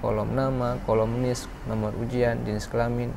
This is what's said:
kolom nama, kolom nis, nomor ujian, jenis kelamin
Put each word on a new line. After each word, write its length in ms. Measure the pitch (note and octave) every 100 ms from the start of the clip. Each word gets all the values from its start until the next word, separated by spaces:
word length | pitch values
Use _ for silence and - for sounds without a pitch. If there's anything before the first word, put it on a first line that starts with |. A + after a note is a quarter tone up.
kolom 340 | A2+ G#2+ G#2+ A#2+
nama, 400 | C3+ B2+ A#2+ B2 -
kolom 320 | A2 A2 A#2+
nis, 260 | B2+ A#2+ - - -
nomor 240 | A2 G#2+ A2
ujian, 480 | A#2 B2 A#2+ A#2 A#2
jenis 240 | G#2+ -
kelamin 400 | A#2 A#2+ A#2+ A#2+